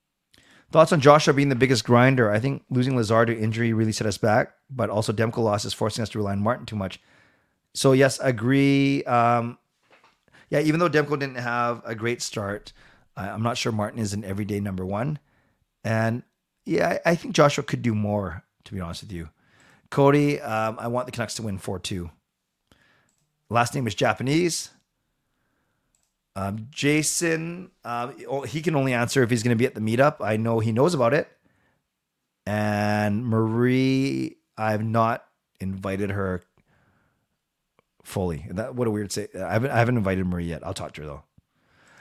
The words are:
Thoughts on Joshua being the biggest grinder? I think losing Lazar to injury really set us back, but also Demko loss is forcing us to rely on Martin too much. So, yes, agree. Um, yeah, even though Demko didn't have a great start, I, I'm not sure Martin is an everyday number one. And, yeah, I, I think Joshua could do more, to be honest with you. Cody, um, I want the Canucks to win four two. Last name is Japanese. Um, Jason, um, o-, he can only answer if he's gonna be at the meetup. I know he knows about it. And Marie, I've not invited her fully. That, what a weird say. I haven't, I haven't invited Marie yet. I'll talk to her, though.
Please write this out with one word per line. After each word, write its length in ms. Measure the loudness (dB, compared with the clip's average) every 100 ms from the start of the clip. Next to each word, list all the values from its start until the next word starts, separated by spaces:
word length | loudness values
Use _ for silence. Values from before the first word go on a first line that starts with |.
| _ _ _ _ _ _ _
Thoughts 220 | 6 6
on 80 | 8
Joshua 320 | 8 8 6
being 160 | 4 2
the 60 | 4
biggest 280 | 4 2
grinder? 480 | 4 6 6 6 2
I 80 | 2
think 240 | 0 -4 -2
losing 260 | 0 2 0
Lazar 300 | 2 4 2
to 120 | 0
injury 360 | -2 0 0
really 180 | 2 0
set 160 | 0 -4
us 100 | -2
back, 360 | 2 2 0 _ -12
but 200 | -6 -2
also 220 | -2 -2
Demko 260 | -2 -2 0
loss 280 | 0 0 -4
is 80 |
forcing 280 | -4 -4 -4
us 80 | -6
to 80 | -4
rely 140 | -4
on 100 | -2
Martin 240 | -2 -2 -6
too 100 | -8
much. 240 | -8 -10 _ _ _ _ _ _ _
So, 180 | 0 4
yes, 280 | 6 4 2
agree. 840 | -2 -2 2 2 4 4 2 0
Um, 540 | 0 2 4 2 -2 -10 _ _ _ _ _ _ _ _ _
yeah, 100 | 0
even 200 | 2 2
though 100 | 2
Demko 300 | 2 0 -2
didn't 160 | -4 -6
have 460 | -4 -2 -2 -2
a 120 | -8 -6
great 260 | -4 -4
start, 500 | -6 -6 -6 -8 -12 -20 -20 _ _ -10
I, 120 | -8
I'm 140 | -4
not 140 | -2 -2
sure 140 | -2
Martin 280 | -2 -4 -4
is 140 | -6
an 100 | -6
everyday 360 | -6 -6 -4 -4
number 260 | -4 -6 -6
one. 340 | -4 -4 -8 _ _ _ _ _ _
And, 400 | -4 -2 -2 -4 -8 _ _ _ -4
yeah, 340 | 0 0 0 0
I, 60 |
I 40 | -2
think 180 | 0
Joshua 300 | 4 4 2
could 180 | -4 -4
do 140 | -2 -2
more, 480 | 0 -2 -4 -8 -16 _ -14
to 80 |
be 60 | -10
honest 220 | -10 -10
with 100 | -12
you. 180 | -12 -12 -18 _ _ _ _ _
Cody, 500 | 4 4 6 2 -2
um, 380 | -4 -4 -4 -4
I 80 | -6
want 200 | -4 -6
the 40 |
Canucks 220 | -6 -8 -8
to 60 |
win 160 | -8 -8
four 220 | -8 -10
two. 320 | -8 -8 -8 -14 _ _ _ _ _ _ _ _ _ _ _ _ -2
Last 240 | 0 2
name 140 | 0 -4
is 80 | 0
Japanese. 720 | 0 0 0 2 0 -2 -8 _ _ _ _ _ _ _ _ _ _ _ _ _ _ _ _ -8
Um, 320 | -6 -6 -10
Jason, 1000 | -2 0 2 0 -2 0 -2 -4 -10 -16 _
um, 320 | -8 -6 -6 -10 -8
o-, 160 | -6
he 180 | -6 -4
can 140 | -2 0
only 180 | 2
answer 280 | 0 2 2
if 60 | 4
he's 140 | 2
gonna 120 | 2 2
be 100 | 0
at 100 | 0
the 60 |
meetup. 360 | 0 4 4 2
I 160 | -2 -2
know 220 | 0 0
he 120 | 0
knows 220 | 2 2
about 200 | 2 2
it. 140 | 2 -2 _ _ _ _ _ _ _ _ _ _ _ -6
And 800 | -2 0 0 0 2 0 0 0
Marie, 1120 | 0 2 2 2 2 2 2 0 -4 -6 -10 _ -4
I've 260 | -2 0
not 420 | 0 2 2 0 -8 _ _ -10
invited 520 | -8 -6 -4 -4 -2
her 300 | -2 -4 -4 -8 _ _ _ _ _ _ _ _ _ _ _ _ _ _ _
fully. 440 | -10 -4 -4 -4 -8
That, 240 | -8 -6 -4
what 120 | -2
a 40 |
weird 200 | -2 -4
say. 160 | -8 -8 -8
I 180 | -2
haven't, 180 | -2 0
I 60 | 2
haven't 200 | 2 2
invited 280 | 0 0 0
Marie 200 | -2 -4
yet. 200 | -8 -10
I'll 80 |
talk 200 | -10 -10
to 80 | -12
her, 60 | -12
though. 160 | -14 -18 _ _ _ _ _ _ -20